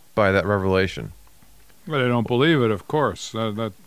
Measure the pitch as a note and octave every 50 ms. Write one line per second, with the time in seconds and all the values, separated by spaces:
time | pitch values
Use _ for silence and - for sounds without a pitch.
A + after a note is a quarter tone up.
0 | - - - A2 G#2 F#2+ F#2+ G2 E2+ G2 G#2 G2+ F#2+ F#2+ F#2 F#2+ F#2+ F#2 - -
1 | A1 G#1 - - - - - - - - - - - - - - - F3+ D#3 C#3
2 | B2 B2 B2 A#2+ A2 - A#2+ A#2+ C#3 E3 E3 C#3 A#2+ A2 G#2+ F#2 - - - D#3
3 | C#3+ A2+ F2 - - - - A2 A2+ A2 G2+ G#2+ A2+ A2 F#2+ - -